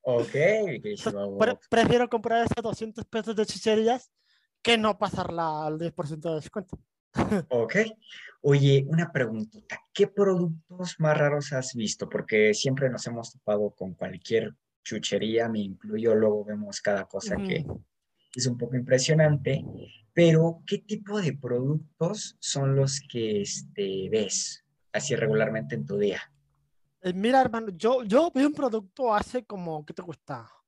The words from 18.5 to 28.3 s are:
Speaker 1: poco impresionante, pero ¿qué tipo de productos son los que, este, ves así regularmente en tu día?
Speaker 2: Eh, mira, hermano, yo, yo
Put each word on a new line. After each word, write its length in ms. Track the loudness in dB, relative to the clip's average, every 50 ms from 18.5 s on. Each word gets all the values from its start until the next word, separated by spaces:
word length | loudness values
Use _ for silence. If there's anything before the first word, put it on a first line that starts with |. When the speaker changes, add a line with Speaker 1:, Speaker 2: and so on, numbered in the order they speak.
| -2 -4
Speaker 1:
poco 160 | -6 -4 -4
impresionante, 880 | -4 2 2 2 2 4 4 4 6 6 4 4 2 0 -2 -2 -2 -4 -10 -12 -14 -16 -18 -20 -20 _ _
pero 500 | _ 6 6 8 8 6 4 2 0 -4 -6
¿qué 120 | -6 -6 -6
tipo 420 | _ -8 -8 -8 -6 -6 -4 -2
de 140 | -2 -2 -4
productos 1000 | -4 -4 -2 -2 0 0 0 -2 -2 -4 -10 _ _ -4 -4 -4 -6 -10 -12 _ _
son 340 | -8 -6 -2 0 0 2 4
los 260 | 2 2 2 -2 -6 -10 -8
que, 340 | -4 -4 -2 0 0 -2
este, 680 | -2 -4 -6 -10 -12 -12 -6 -6 -4 -4 -4 -4 -4 -2
ves 540 | 0 0 0 0 -4 -4 -4 -6 -10 -14 _ _ _ _ _ _
así 220 | -6 -6 -2 -2 -2
regularmente 640 | 0 2 2 2 2 2 0 -2 -6 -6 -6 -8
en 100 | -8 -6
tu 120 | -4 -2 0
día? 220 | 0 0 0 -4 -10 _ _ _ _ _ _ _ _ _ _ _ _ _ _ _
Speaker 2:
Eh, 100 | -6 -6
mira, 280 | -4 0 0 4 4 4
hermano, 280 | 4 4 0 -4 -6 -8
yo, 320 | -8 0 2 2 2 2
yo 280 | 0 4 4 4 4 4